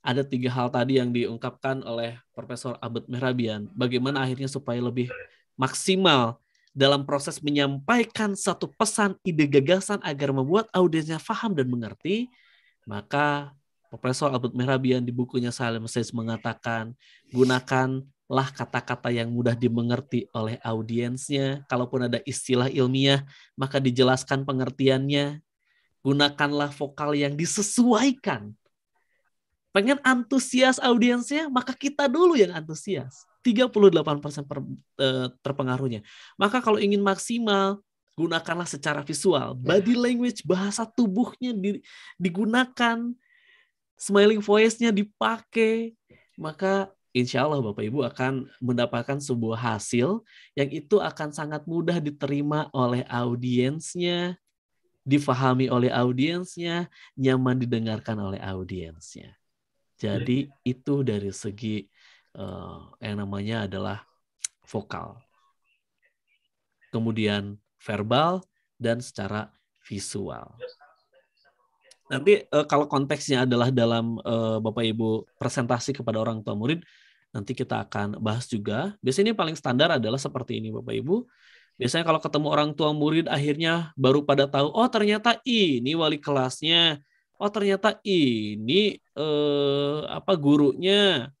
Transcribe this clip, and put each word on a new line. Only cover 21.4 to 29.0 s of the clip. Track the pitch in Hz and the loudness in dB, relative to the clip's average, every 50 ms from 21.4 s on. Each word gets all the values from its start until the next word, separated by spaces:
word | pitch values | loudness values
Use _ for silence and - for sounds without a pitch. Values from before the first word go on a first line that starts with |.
| 135 135 135 139 139 _ | 0 -2 -4 -6 -6 _
Kalaupun | 131 123 123 123 - 127 123 117 | -2 -2 -2 -2 -2 -2 0 0
ada | 120 120 - | -2 -4 -4
istilah | - 127 - - - 127 123 123 - | -6 -8 -8 -2 0 2 2 2 2
ilmiah, | - 139 127 127 131 135 139 139 139 139 139 139 - - - _ | 2 2 2 2 2 4 4 4 4 2 0 -6 -18 -20 -20 _
maka | _ - 135 131 - | _ -8 -6 -2 -2
dijelaskan | 139 135 127 123 127 143 127 131 131 - - 147 135 139 139 | 0 0 2 4 4 4 4 4 2 0 -2 -2 -2 -2 -2
pengertiannya. | 135 127 131 127 139 - 135 135 131 131 135 139 143 143 143 143 147 151 _ _ _ _ _ _ _ _ _ _ _ _ | -2 -2 -2 -4 -2 2 4 4 4 4 2 0 0 0 0 0 -4 -10 _ _ _ _ _ _ _ _ _ _ _ _
Gunakanlah | _ 135 139 143 143 143 143 143 147 143 147 147 147 143 | _ 0 4 4 4 2 2 0 0 0 2 0 -2 -2
vokal | 139 - 147 139 139 - 151 147 | -4 -8 -10 -10 -6 -6 -4 -2
yang | 147 143 143 143 143 | 0 0 0 0 0
disesuaikan." | 147 170 160 - 208 202 - - - 240 247 233 214 247 285 254 - - - 143 107 104 104 107 _ _ _ _ _ _ _ _ _ | -2 -4 -2 -2 -2 -2 0 2 4 4 6 6 6 4 2 0 0 -4 -4 -4 -4 -8 -14 -18 _ _ _ _ _ _ _ _ _